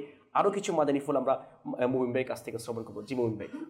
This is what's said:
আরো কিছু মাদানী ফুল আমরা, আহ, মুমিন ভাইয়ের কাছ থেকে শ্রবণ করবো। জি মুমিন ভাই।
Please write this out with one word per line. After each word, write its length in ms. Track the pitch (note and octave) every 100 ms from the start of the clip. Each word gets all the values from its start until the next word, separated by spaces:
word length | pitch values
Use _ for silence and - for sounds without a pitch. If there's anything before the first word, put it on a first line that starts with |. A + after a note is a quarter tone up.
| - - _
আরো 160 | C#3 F#3+
কিছু 220 | G3 G3
মাদানী 260 | E3 C#3+ C#3
ফুল 160 | C#3 C#3
আমরা, 180 | B2+
আহ, 540 | C3 - - - - B2+
মুমিন 240 | B2+ B2
ভাইয়ের 160 | B2+ B2+
কাছ 120 | A#2
থেকে 140 | - A2+
শ্রবণ 240 | - A2+
করবো। 180 | A2 G2+
জি 140 | G#2 B2+
মুমিন 200 | A#2 G#2
ভাই। 100 | - D4+